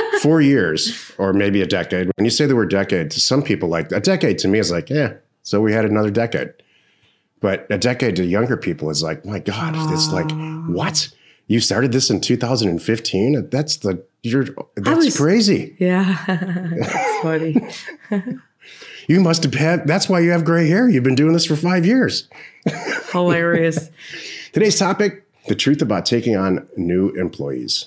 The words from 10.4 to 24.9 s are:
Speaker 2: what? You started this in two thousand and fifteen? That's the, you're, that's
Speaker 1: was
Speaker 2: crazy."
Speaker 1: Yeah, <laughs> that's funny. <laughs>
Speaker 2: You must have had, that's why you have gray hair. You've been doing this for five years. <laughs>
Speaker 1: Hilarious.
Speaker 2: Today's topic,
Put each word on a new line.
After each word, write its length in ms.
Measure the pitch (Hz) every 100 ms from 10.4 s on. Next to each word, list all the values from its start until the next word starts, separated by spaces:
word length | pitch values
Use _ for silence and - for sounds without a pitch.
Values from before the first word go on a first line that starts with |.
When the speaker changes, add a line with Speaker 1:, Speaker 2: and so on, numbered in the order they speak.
| 156 160 165
Speaker 2:
what? 420 | 87 185 160 - _ _ _ -
You 140 | 113
started 320 | - 101 131
this 180 | 127 -
in 100 | 98
two 160 | - -
thousand 340 | 117 127 104
and 120 | 85
fifteen? 680 | - 113 - 95 120 147 -
That's 260 | 131 151 -
the, 260 | 101 90 - _
you're, 220 | 117 131 131 - -
that's 300 | - 98 330
Speaker 1:
was 120 | 294 -
Speaker 2:
crazy." 600 | 147 220 208 175 - -
Speaker 1:
Yeah, 400 | 180 180 190 180
<laughs> 20 | -
that's 960 | 180 185 175 175 165 - 784 523 427
funny. 320 | 165 160 160 247 - - - 330 -
<laughs> 300 | 202 214 262 _ _ - - - - -
Speaker 2:
You 120 | 175
must 220 | 175 165
have 100 | 156
had, 320 | 123 156 170 143
that's 220 | 185 -
why 120 | 180
you 100 | 170
have 140 | 175
gray 240 | 160 170 160
hair. 200 | 185 254
You've 140 | 143
been 100 | 127
doing 180 | 127 156
this 120 | 165 -
for 100 | 151
five 280 | 175 185 170
years. 420 | 262 - - - - - - -
<laughs> 440 | - - - -
Speaker 1:
Hilarious. 760 | 180 180 170 170 170 165 160 - - - - - - -
Speaker 2:
Today's 260 | - 214 202
topic, 460 | 185